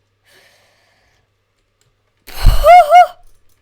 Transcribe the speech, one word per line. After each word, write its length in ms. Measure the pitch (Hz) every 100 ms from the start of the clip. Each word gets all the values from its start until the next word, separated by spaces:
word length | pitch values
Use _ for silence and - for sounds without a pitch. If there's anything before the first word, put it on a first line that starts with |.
| _ _ _ _ _ _ _ _ _ _ _ _ _ _ _ _ _ _ _ _ _ _
Puhu! 960 | _ - - - 605 719 605 698 698 _ _ _ _ _